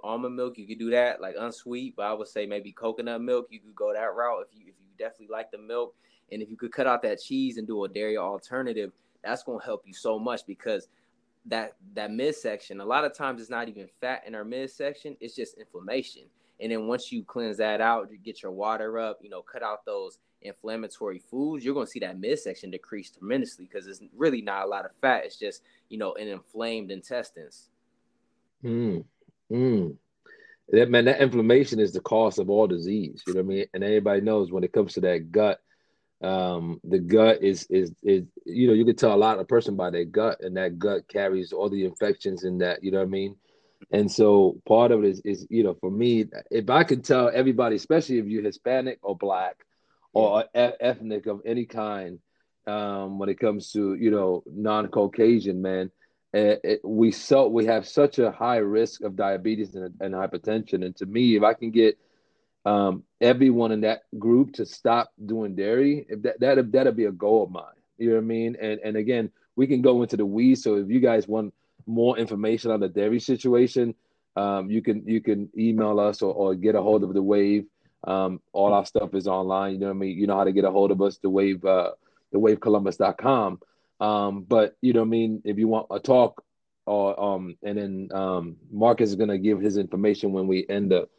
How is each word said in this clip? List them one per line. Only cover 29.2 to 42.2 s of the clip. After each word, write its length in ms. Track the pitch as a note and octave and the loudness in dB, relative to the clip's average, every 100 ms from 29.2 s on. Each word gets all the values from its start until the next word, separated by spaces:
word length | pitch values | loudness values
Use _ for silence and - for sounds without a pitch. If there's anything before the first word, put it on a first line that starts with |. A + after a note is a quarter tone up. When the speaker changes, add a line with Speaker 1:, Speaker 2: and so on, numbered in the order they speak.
| _ _ - | _ _ -6
Speaker 2:
mm. 460 | A#2 B2+ A2 E2+ C#2+ _ _ _ - _ _ - | -2 0 0 -2 -8 _ _ _ -20 _ _ 0
That, 200 | A2 A#2+ | 4 6
man, 140 | A#2+ A#2 | 4 4
that 140 | C3+ | 4
inflammation 580 | C3+ A#2 A2+ B2+ C3 A2 | 2 4 4 6 4 0
is 140 | G#2 | 0
the 80 | F2+ | -2
cause 380 | - A2 A2 G2 | 0 2 2 0
of 100 | F#2+ | 0
all 180 | G2+ G#2+ | 2 2
disease, 560 | F2 E2+ G#2+ D#2+ - - | 0 -4 -4 -6 -10 -6
you 80 | |
know 80 | F#2 | -4
what 100 | F#2 | -2
I 40 | G2 | -4
mean? 100 | G#2 | -6
And 100 | F#2 | -4
everybody 360 | G2+ G#2+ G2+ G2+ | 0 2 2 0
knows 280 | G#2 G#2+ F2+ | 2 0 0
when 140 | F#2 | -2
it 80 | F2+ | -2
comes 220 | - G2 | 0 0
to 60 | - | 0
that 280 | F2+ E2+ E2 | 0 0 0
gut, 300 | G2 G#2+ F#2+ _ _ _ _ _ _ | 2 2 0 _ _ _ _ _ _
um, 580 | F#2+ F#2+ F2+ F2 E2+ E2 | -4 -2 -2 -4 -6 -8
the 140 | E2+ F#2 | -2 -2
gut 440 | F2 G#2+ A2+ A2 | 4 6 6 6
is, 240 | G2 F2+ - | 2 0 0
is, 240 | F#2 F2 - | 0 0 -2
is, 220 | G#2 F#2+ F2 - - | 0 0 0 -14 -6
you 200 | F#2+ B2 | 2 4
know, 60 | |
you 120 | A2 A2+ | 6 4
can 100 | A2+ | 4
tell 180 | A#2 | 4
a 100 | G2+ A2 | 4 4
lot 120 | G2+ | 2
of 100 | F#2+ | 2
person 280 | A#2+ A2+ G2 | 0 2 -2
by 140 | F2+ | -2
their 160 | F2 E2+ | -4 -2
gut, 340 | G#2 A2 - | 0 0 -2
and 140 | F#2 F#2 | -6 -4
that 220 | F#2 F2 | -4 -2
gut 280 | G#2 G2 - | -2 -2 -4
carries 440 | G#2 G2 F#2+ F2+ | -2 -2 -2 -4
all 160 | F2+ G2+ | -4 -4
the 160 | G2 | -2
infections 600 | F#2 F2 G#2 G2 | -4 -2 -2 -2